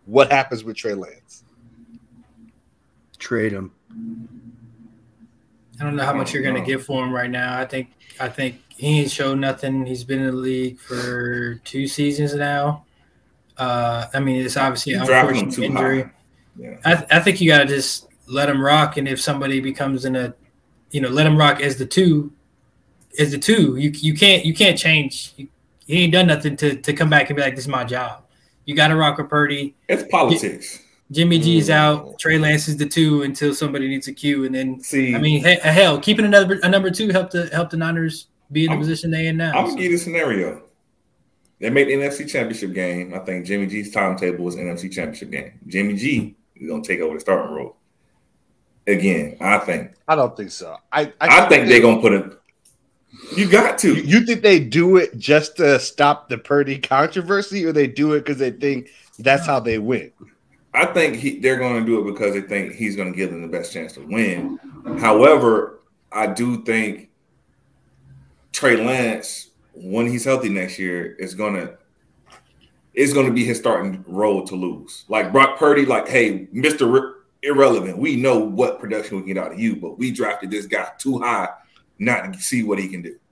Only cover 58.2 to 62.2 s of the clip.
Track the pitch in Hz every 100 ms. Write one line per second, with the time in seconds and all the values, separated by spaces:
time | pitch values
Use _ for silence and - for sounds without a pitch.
58.2 | 147 131 135 120 143 131 - _ _ -
59.2 | 127 139 160 135 117 110 107 117 73 _
60.2 | - _ _ _ _ - 175 175 151 120
61.2 | 139 - 127 127 127 117 113 113 101 98